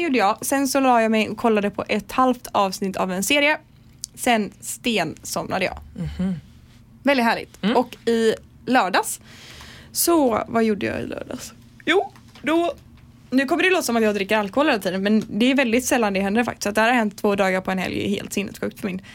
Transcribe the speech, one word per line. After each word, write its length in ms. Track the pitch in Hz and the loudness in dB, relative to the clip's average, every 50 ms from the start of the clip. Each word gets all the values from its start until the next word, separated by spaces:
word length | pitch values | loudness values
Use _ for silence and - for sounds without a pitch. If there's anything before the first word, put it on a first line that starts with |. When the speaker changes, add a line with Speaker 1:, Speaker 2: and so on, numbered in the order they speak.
Speaker 1:
gjorde 180 | 349 330 254 226 | 0 0 2 2
jag. 280 | 190 196 196 - 254 | 2 2 0 -2 -2
Sen 220 | - 277 277 277 262 | -2 0 0 0 0
så 120 | - 277 | 0 2
la 220 | 269 254 247 233 | 4 4 4 4
jag 80 | 226 220 | 4 4
mig 180 | 220 220 208 - | 2 0 0 -2
och 80 | 220 - | -4 0
kollade 320 | - 233 214 208 196 202 | 0 2 2 2 0 0
på 140 | - - - - | -4 -4 -4 -2
ett 240 | 208 208 202 - | -4 -4 -4 -2
halvt 340 | - 262 262 254 247 254 - - | 0 2 2 2 2 -2 -6 -2
avsnitt 440 | - - 196 190 190 - 196 190 185 | 0 0 0 0 -2 -4 -6 -4 -2
av 160 | - 190 185 | -2 -2 -2
en 100 | 180 185 | -2 -4
serie. 360 | 196 - 285 294 285 294 311 302 - _ - - - - - - - - - | 0 2 2 4 4 2 0 -2 -6 _ -20 -20 -20 -20 -16 -16 -16 -14 -12
Sen 380 | - - 254 233 214 202 - - - | -4 0 2 2 2 0 -4 -8 -14
stensomnade 1040 | - - - - - 247 220 190 160 156 - - - - - 185 160 - - - 180 | -14 -12 -12 -6 -4 -2 0 0 -2 -2 -6 -10 -12 -8 -8 -6 -6 -4 -4 -4 -4
jag. 140 | - - - - - - | -4 -6 -8 -14 -16 -12
Speaker 2:
Mhm. 380 | 202 165 147 - - 180 190 175 147 - - - - - - - - - - - - | -10 -8 -8 -6 -4 -4 -4 -4 -6 -10 -18 -20 -20 -20 -20 -20 -20 -20 -20 -20 -2
Speaker 1:
Väldigt 240 | - 269 285 254 233 | 0 2 2 2 2
härligt. 360 | 233 190 165 - - - - - | 0 0 -2 -6 -12 -12 -4 -2
Speaker 2:
Mm. 120 | 202 262 | 0 2
Speaker 1:
Och 200 | 247 247 247 - - - 233 | 2 0 0 -8 -6 -2 0
i 260 | 233 226 226 220 - - - - - - - | 0 2 2 2 0 -2 -8 -18 -20 -12 -4
lördags 540 | - 254 254 196 180 - 440 440 - - - - - - - - - - - - - - - - - | 0 2 2 2 2 0 0 0 -2 -8 -10 -14 -20 -20 -20 -20 -20 -20 -20 -20 -20 -20 -20 -20 -10
så, 520 | - - - 339 339 320 277 247 214 - - - | -4 -2 2 4 4 4 4 4 2 0 -2 -2
vad 160 | - 226 226 | 0 0 2
gjorde 220 | 220 208 185 - | 2 0 -2 -4
jag 140 | 107 95 - | -4 -4 -6
i 60 | - | -6
lördags? 460 | - - - - - - - - - - - - - - - - | -8 -10 -12 -10 -10 -12 -12 -12 -16 -18 -20 -20 -20 -20 -6 -2
Jo, 280 | 285 330 403 - - - - - - - - | 2 2 2 0 -2 -8 -18 -20 -20 -20 -6
då, 300 | - 277 320 339 349 339 - - - - - - - - - - - - | -2 0 0 2 0 -2 -4 -8 -16 -20 -20 -20 -20 -20 -20 -20 -10 -2
nu 140 | 247 262 277 | 0 0 2
kommer 160 | 269 339 - | 2 2 2
det 80 | - 370 | 2 2
låta 120 | 370 330 | 2 2
som 140 | - - 233 | 0 0 0
att 60 | 233 | 2
jag 120 | 220 214 202 | 2 2 0
dricker 220 | 196 190 196 214 214 | 0 0 0 0 0
alkohol 280 | 202 196 - 262 294 | 0 0 0 2 2
hela 120 | 311 254 196 | 2 2 0
tiden, 240 | 185 180 180 190 | 0 -2 -2 0
men 220 | 196 208 220 214 165 - | 2 2 2 2 2 -2
det 220 | - 208 240 254 | -4 0 0 2
är 40 | 277 | 2
väldigt 300 | 277 262 226 220 254 262 | 2 2 2 2 0 2
sällan 280 | - 294 240 220 202 | 2 2 2 2 0
det 80 | 196 190 | 0 0
händer 240 | 196 196 202 240 233 | -2 0 0 0 0
faktiskt. 180 | 233 - - | -2 -4 -4
Så 60 | - 208 | -6 -2
att 60 | 208 | 0
det 60 | 220 | 2
här 80 | 220 233 | 2 4
har 60 | 254 | 4
hänt 240 | 240 214 208 - - | 2 0 0 -2 0
två 160 | - 208 202 | 0 0 2
dagar 260 | 196 196 185 185 185 | 2 2 2 0 -2
på 100 | 190 190 | -2 -2
en 80 | 190 185 | -4 -4
helg 260 | 175 - - - - | -4 -4 -4 -4 -2
är 40 | 196 | -2
helt 240 | 202 - - - | -2 -4 -6 -6
sinnessjukt 480 | - 202 196 - - - - 208 - - | -6 -6 -6 -6 -8 -8 -8 -8 -6 -6
för 60 | - | -8
min, 160 | 196 180 190 - - | -6 -6 -8 -10 -16